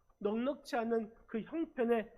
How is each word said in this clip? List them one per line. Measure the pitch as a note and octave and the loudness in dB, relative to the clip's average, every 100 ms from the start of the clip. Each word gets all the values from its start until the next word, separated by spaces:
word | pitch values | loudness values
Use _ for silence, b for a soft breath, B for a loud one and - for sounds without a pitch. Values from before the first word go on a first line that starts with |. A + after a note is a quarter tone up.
| _ _ | _ _
넉넉지 | G3+ A3 B3+ - - B3 | -2 0 0 -2 -2 -2
않은 | A3+ A3+ A3 - - | 2 0 0 -8 -8
그 | A3+ | -6
형편에 | - D#4+ D#4+ - A#3 A#3 G#3 | -4 -4 -4 0 2 2 0